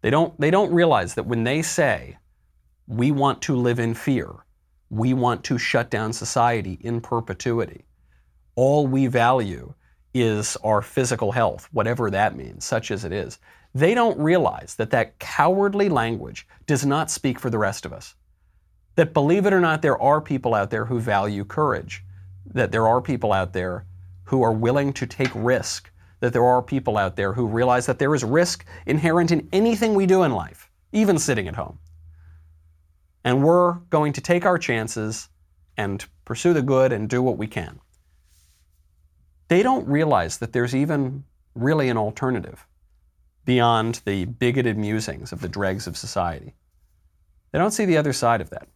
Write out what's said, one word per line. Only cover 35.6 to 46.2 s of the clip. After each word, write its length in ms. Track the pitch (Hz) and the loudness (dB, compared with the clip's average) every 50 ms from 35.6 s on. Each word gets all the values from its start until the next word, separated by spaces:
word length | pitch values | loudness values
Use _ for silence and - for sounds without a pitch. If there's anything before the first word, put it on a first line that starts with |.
| _ _ _ - | _ _ _ -6
and 260 | 107 101 98 98 - - _ _ _ | -6 -4 -4 -6 -10 -14 _ _ _
pursue 280 | - 113 - - 175 175 | -10 -10 -2 2 2 2
the 100 | 156 131 | 4 2
good 280 | 139 135 131 131 131 | 2 4 4 4 4
and 160 | 120 104 107 104 | 2 0 -2 -2
do 140 | - 123 | 0 0
what 160 | 127 127 113 - | 0 0 0 -2
we 100 | 104 107 | -6 -6
can. 320 | - - 85 - - - _ _ _ _ _ _ _ _ _ _ _ _ _ _ _ _ _ _ _ _ _ _ _ _ _ _ _ _ _ _ _ _ _ _ | -6 -8 -8 -8 -12 -20 _ _ _ _ _ _ _ _ _ _ _ _ _ _ _ _ _ _ _ _ _ _ _ _ _ _ _ _ _ _ _ _ _ _
They 140 | 165 175 208 | 2 4 4
don't 240 | 254 262 262 - - | 4 2 0 0 0
realize 520 | 143 147 160 156 139 101 85 82 - - | 0 2 2 4 2 2 2 0 -4 -8
that 140 | - 117 - | -8 -4 -2
there's 220 | 123 120 120 123 | 0 0 0 0
even 480 | 131 143 151 156 147 139 127 131 139 139 _ _ _ _ _ _ | 0 0 0 0 -2 -2 -2 -4 -8 -12 _ _ _ _ _ _
really 360 | 120 117 135 156 156 143 127 | -2 0 0 2 2 2 0
an 80 | 120 113 | 0 0
alternative 680 | 107 104 107 - - 127 127 113 - - - - - _ _ _ _ _ _ _ _ _ _ _ _ _ _ _ _ | -2 -2 -4 -4 -2 -2 -2 -2 -4 -8 -14 -18 -20 _ _ _ _ _ _ _ _ _ _ _ _ _ _ _ _
beyond 560 | - 127 123 120 120 117 113 110 113 117 - _ | 2 4 4 6 6 4 4 2 0 -4 -6 _
the 200 | - 98 98 90 | -4 -2 -2 -2
bigoted 520 | - 120 117 127 123 120 135 123 120 107 104 | -4 -4 -2 0 0 0 2 0 0 0 -2
musings 540 | 107 104 107 110 107 - 73 67 - - | -2 -2 -2 -4 -4 -6 -10 -12 -12 -12
of 100 | - 85 | -12 -10
the 80 | 90 90 | -10 -10
dregs 380 | - 98 101 95 95 98 110 87 | -6 -4 -2 -2 -2 -4 -8 -10
of 100 | 82 - | -12 -12
society. 560 | - - - 101 | -12 -8 -4 -4